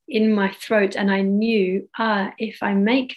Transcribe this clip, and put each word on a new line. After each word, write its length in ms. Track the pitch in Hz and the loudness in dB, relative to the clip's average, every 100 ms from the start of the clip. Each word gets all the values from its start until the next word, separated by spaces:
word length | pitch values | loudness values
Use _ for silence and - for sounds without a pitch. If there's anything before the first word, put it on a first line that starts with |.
| - | -6
in 240 | 254 220 | 0 2
my 160 | 214 190 | 2 0
throat. 460 | 196 - 220 196 | -4 -2 0 2
And 160 | - 196 | 0 0
I 120 | 196 | 0
knew, 680 | 196 202 220 226 185 190 - - | 2 0 2 2 0 -2 -6 -4
"Ah, 340 | 226 202 196 - | -2 0 -2 -6
if 240 | 220 - | -10 -6
I 120 | - | -2
make 420 | 196 202 262 262 | 2 2 2 -2